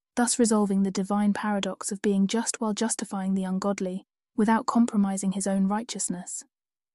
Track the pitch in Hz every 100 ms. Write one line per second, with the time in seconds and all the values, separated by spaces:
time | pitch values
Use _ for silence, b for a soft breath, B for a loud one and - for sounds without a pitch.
0 | _ - 240 - 226 220 208 196 196 196
1 | 190 208 208 196 214 202 196 185 - 202
2 | 214 196 196 226 - - 220 208 226 -
3 | 202 196 190 190 185 185 196 196 185 185
4 | - _ _ - 214 202 - 233 240 214
5 | 196 190 190 196 196 196 190 208 - 196
6 | - 180 - - - _ _ _ _